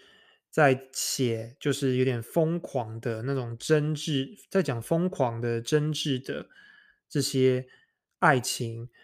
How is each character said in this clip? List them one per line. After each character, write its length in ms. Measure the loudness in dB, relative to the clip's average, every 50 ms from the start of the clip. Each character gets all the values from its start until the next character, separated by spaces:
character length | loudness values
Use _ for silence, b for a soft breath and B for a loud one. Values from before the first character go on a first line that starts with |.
| b b b b b b b b b b
在 380 | 2 4 4 6 4 2 -2 -8
写， 640 | -8 -6 -6 -4 -2 0 0 0 -2 -2 -6 -10 -10 _
就 120 | -2 -2
是 260 | 0 0 0 2 2
有 80 | 2 2
点 160 | 2 0 -2 -4
疯 360 | -2 0 2 2 2 0 -2
狂 400 | -4 -6 -6 -6 -6 -6 -8 -6
的 220 | -6 -4 -4 -4 -4
那 120 | -4 -4
种 200 | -4 -4 -6 -8
真 380 | -6 0 2 2 2 2 0 -2
挚， 420 | -4 -4 -2 -2 -2 -2 -4 -8 -18 -8 _
在 140 | 0 0 0
讲 180 | 0 -2 -4
疯 280 | -2 0 0 0 0 0
狂 300 | 0 0 -2 0 -2 -2
的 220 | -2 -2 -2 -2
真 320 | -2 0 0 0 2 0 -2
挚 260 | -4 -2 -2 -4 -4 -4
的 260 | -6 -8 -8 -10 -12 b b b b b b b b b b b
这 140 | b -2 -2
些 460 | -2 0 2 4 4 4 4 2 -2 -8 b b b b b b b _ _
爱 220 | 2 4 4 4 4
情， 500 | 2 -2 -4 -6 -6 -8 -8 -10 -12 -14 b b